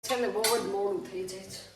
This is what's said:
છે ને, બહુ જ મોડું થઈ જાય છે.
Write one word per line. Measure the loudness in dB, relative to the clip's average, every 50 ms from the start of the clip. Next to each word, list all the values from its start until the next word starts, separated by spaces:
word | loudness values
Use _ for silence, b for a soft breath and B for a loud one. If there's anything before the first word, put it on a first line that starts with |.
| 0
છે | 0 0 2
ને, | 2 2
બહુ | 2 2 4
જ | 4 4 4 2
મોડું | 0 0 0 2 2 0 0 -4
થઈ | -4 -6 -6 -6 -6
જાય | -8 -10
છે. | -12 -12 -12 -14 -14 -16 -18